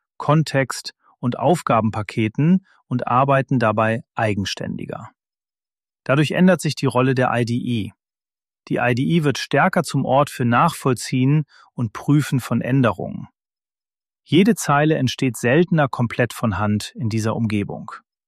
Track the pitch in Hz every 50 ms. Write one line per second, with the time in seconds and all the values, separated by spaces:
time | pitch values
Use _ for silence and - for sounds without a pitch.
0 | _ _ _ - - - 147 160 147 - - 139 135 - - - - - - _
1 | _ _ _ - - 123 117 - - 139 175 165 - - 120 113 107 113 101 110
2 | 104 - - 120 110 110 - - 143 165 185 185 _ _ _ _ _ - 127 123
3 | - - 117 127 139 139 139 135 131 - 139 123 113 110 107 110 110 110 113 117
4 | - _ - - 117 107 101 101 98 - - - - - - - - - - -
5 | 113 - _ _ _ _ _ _ _ _ _ _ _ _ _ _ _ _ _ _
6 | - - 131 147 151 - - - 180 190 180 156 - 156 - - - 131 - 123
7 | 127 135 135 127 127 123 117 120 120 110 120 123 - 123 120 110 95 - - _
8 | _ _ _ _ _ _ _ _ _ _ _ _ _ - - - 120 120 123 117
9 | 143 - 165 175 151 143 127 - - - - 139 160 190 - 180 151 - - 139
10 | 127 117 127 139 147 - - - 131 120 120 123 160 165 - - - 139 123 -
11 | - - - 127 127 135 147 156 147 _ _ _ _ _ - - 120 107 - -
12 | - - 143 151 139 - 147 127 - - 123 117 - - 131 139 123 110 101 -
13 | 65 - - - - - _ _ _ _ _ _ _ _ _ _ _ _ _ _
14 | _ _ _ _ _ - 139 165 202 233 202 - - - 143 143 151 156 156 -
15 | 131 120 - - 139 131 113 - - 120 131 165 180 - 175 156 147 131 - -
16 | 123 113 - - 123 110 - - - 113 95 90 107 104 104 104 - - - 233
17 | 135 107 107 110 104 110 - - 117 104 107 101 98 - - - - - - -
18 | _ _ _ _ _